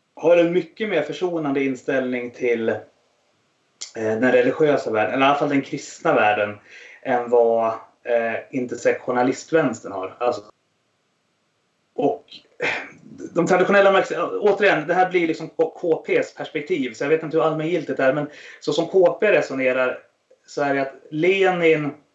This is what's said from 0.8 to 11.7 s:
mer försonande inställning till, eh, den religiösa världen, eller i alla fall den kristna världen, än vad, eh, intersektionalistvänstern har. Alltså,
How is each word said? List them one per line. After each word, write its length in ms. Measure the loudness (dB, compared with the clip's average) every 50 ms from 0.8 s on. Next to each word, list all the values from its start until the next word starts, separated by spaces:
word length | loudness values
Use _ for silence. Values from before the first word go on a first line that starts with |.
| -4 -2
mer 140 | -2 -2
försonande 640 | -2 -4 -4 -4 -4 -2 -2 -2 -2 -2 0 0 0
inställning 680 | -2 -4 -4 -4 -2 -2 -2 -2 -2 -4 -6 -6 -8
till, 380 | -6 -4 -2 0 0 0 0 -2
eh, 80 | -2 -4 -6 -14 _ _ _ _ _ _ _ _ _ _ _ _ _ _ _ _ _ -18 -18 -14 -8
den 380 | -6 -4 -2 -2 0 2 4
religiösa 580 | 4 4 4 2 2 2 2 2 2 0 -2 -2
världen, 240 | -2 0 0 0 0
eller 120 | 0 2
i 20 | 2
alla 100 | 2 2
fall 100 | 0 0
den 140 | 0 -2
kristna 520 | -2 -4 -8 -10 -10 -14 -10 -4 0 2 2
världen, 440 | 4 4 2 2 0 -2 -4 -6 -10 -18 -20 -20 -20 -20 -20 -20 -12
än 280 | -6 -4 -2 -2 0 2
vad, 360 | 4 4 4 4 4 2 0 -2 -4 -6 -10 -18 _ _ -4
eh, 300 | -2 0 0 0 -2 -4 -6 -8 -8
intersektionalistvänstern 1400 | -6 -6 -6 -6 -6 -2 0 0 0 0 -2 -4 -2 0 0 0 -2 -4 -2 0 2 2 2 0 -2 -6 -10 -10
har. 240 | -10 -8 -10 -10 -6 -4
Alltså, 240 | -2 -2 -2 -2 -8 -16 -20 _ _ _ _ _ _ _ _ _ _ _ _ _ _ _ _ _ _ _ _ _ _ _